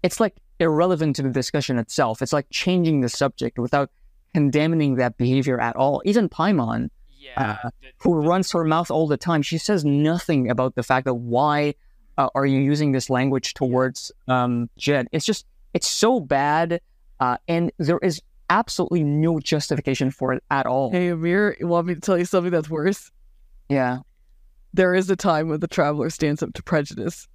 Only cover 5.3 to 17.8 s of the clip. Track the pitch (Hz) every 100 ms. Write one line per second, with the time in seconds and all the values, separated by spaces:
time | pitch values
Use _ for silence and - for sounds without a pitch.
5.3 | 135 135 123 117 - 135 139 - 214 190
6.3 | - 175 180 113 117 131 _ - - 139
7.3 | 123 110 104 120 - 131 _ - 165 151
8.3 | 180 185 175 160 160 170 156 156 143 175
9.3 | 160 139 160 - 202 147 143 151 175 -
10.3 | 147 123 120 131 - 117 131 131 120 120
11.3 | 120 147 147 147 - - _ _ - 135
12.3 | 135 139 135 139 147 151 131 - 127 135
13.3 | 131 - - 131 127 131 131 - - -
14.3 | 127 123 120 117 - - 143 123 156 -
15.3 | 208 - _ - 160 - - 220 254 143
16.3 | 139 143 156 170 170 _ _ - - 127
17.3 | 123 - 170 170 -